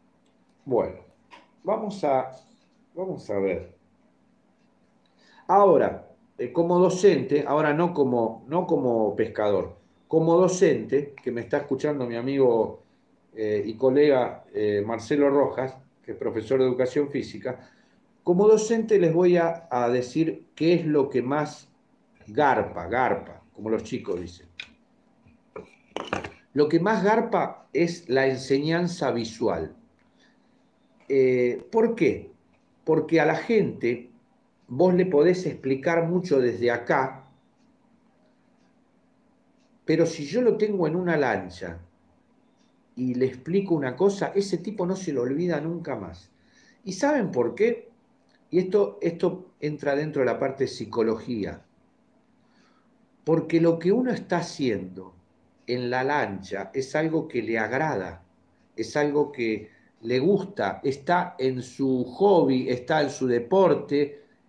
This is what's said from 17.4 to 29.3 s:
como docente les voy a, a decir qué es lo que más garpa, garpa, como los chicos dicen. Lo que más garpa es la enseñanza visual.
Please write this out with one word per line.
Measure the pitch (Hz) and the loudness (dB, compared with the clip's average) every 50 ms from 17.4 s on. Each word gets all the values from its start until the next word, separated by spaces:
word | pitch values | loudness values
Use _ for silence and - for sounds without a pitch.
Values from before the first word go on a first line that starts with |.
| - 127 123 - - - _ _ _ _ _ _ _ _ _ _ - | -10 -10 -10 -10 -14 -20 _ _ _ _ _ _ _ _ _ _ -2
como | 175 180 180 208 | 0 2 4 6
docente | 214 214 208 - - 233 226 220 - 214 185 | 6 6 6 4 0 0 0 2 4 4 4
les | 175 160 156 | 4 4 4
voy | 175 180 180 175 170 | 4 4 4 4 4
a, | 165 165 165 - - - | 2 0 -2 -4 -8 -6
a | 127 123 120 120 | -2 0 0 2
decir | 123 123 123 - - 151 160 160 - - - _ _ | 0 0 -2 -2 -2 -2 -2 -2 -2 -8 -12 _ _
qué | - 151 165 175 | -2 2 2 2
es | 165 165 | 2 2
lo | 156 151 147 135 - | 2 2 2 2 2
que | - 123 117 | 0 -2 -2
más | 131 143 151 147 143 - - - _ _ _ _ _ _ _ _ _ _ _ - | 0 -2 -2 -2 -4 -6 -14 -20 _ _ _ _ _ _ _ _ _ _ _ -18
garpa, | - 104 117 147 135 123 110 98 85 - - 85 | -6 0 2 4 4 4 2 0 -2 -4 -10 -8
garpa, | 87 113 127 127 110 101 101 - - - - _ _ _ | -4 -2 0 0 0 0 -2 -6 -12 -20 -20 _ _ _
como | - 104 110 | -12 -6 -4
los | 110 104 - | -4 -4 -4
chicos | - 127 117 113 101 90 87 | -6 -10 -8 -6 -6 -8 -6
dicen. | 87 85 - - - - _ - - - _ _ _ _ _ _ _ _ _ _ _ _ _ _ _ _ - - - - _ _ _ _ - - - - - - - - - - _ _ - | -8 -10 -14 -18 -20 -20 _ -20 -20 -20 _ _ _ _ _ _ _ _ _ _ _ _ _ _ _ _ -20 -20 -20 -20 _ _ _ _ -10 -10 -6 -6 -6 -6 -6 -10 -16 -18 _ _ 0
Lo | 139 147 151 | 0 0 2
que | 170 165 | 2 2
más | 170 208 220 214 175 | 2 2 0 2 2
garpa | 208 220 220 - - 208 175 139 - - - - _ - | 2 2 2 2 0 0 0 -2 -2 -6 -12 -18 _ 0
es | 143 175 170 170 - - - | 0 0 0 0 -6 -6 -2
la | 127 135 135 | 0 2 2
enseñanza | 135 131 123 - - 139 139 147 160 165 175 180 170 175 - 156 127 113 | 2 0 -2 -2 0 0 0 2 0 0 0 0 -2 -4 -2 -2 -2 -2
visual. | 120 110 110 | -2 -4 -6